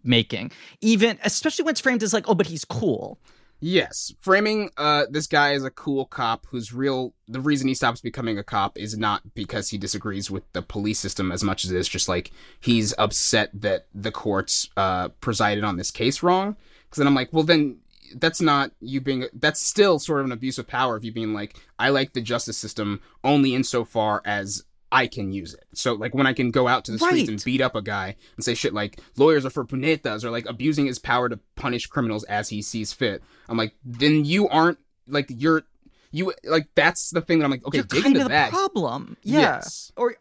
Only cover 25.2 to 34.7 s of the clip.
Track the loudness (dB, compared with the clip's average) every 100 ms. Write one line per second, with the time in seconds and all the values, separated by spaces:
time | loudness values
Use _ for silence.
25.2 | -6 -6 -10 -16 _ -4 -2 -2 -2 2
26.2 | 2 2 0 2 4 2 -2 0 2 2
27.2 | 0 -2 -2 0 0 -2 -4 -6 -6 -10
28.2 | -16 -6 -4 -2 -2 -2 -4 -6 -10 4
29.2 | 6 6 0 -6 -6 -2 0 0 -2 -4
30.2 | -4 -6 -6 -2 0 2 0 -2 0 0
31.2 | 0 -4 -12 -8 -4 -4 -4 -2 -2 -2
32.2 | -4 -6 -4 -8 -6 -6 -8 -2 -2 -2
33.2 | -10 _ -6 -4 -4 -6 -14 0 4 4
34.2 | 4 2 4 4 4